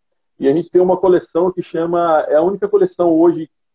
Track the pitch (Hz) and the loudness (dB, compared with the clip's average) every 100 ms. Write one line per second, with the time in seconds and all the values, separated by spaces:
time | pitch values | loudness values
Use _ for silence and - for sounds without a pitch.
0 | _ _ _ - 135 147 170 180 185 185 | _ _ _ -6 -2 -2 0 0 2 2
1 | 190 180 - - 185 180 175 165 170 175 | 2 0 0 -4 -2 -4 -8 -6 -4 -2
2 | 170 156 - 147 170 196 202 202 190 - | 0 0 0 0 0 -2 -2 0 0 0
3 | 175 160 170 156 160 _ _ | 0 2 2 0 -6 _ _